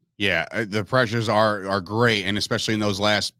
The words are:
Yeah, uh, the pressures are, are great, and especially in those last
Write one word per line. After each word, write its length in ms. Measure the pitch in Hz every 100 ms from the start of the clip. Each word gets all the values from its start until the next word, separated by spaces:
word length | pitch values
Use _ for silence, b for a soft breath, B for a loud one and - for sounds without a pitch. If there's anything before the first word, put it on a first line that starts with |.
| _ -
Yeah, 280 | 101 85 -
uh, 140 | 107 107
the 160 | 107
pressures 460 | 95 131 117 117 110
are, 400 | 107 110 104 95
are 120 | 98
great, 420 | 92 110 120 104
and 140 | 92 101
especially 340 | - 113 -
in 80 | 107
those 180 | 104 98
last 360 | 104 104 -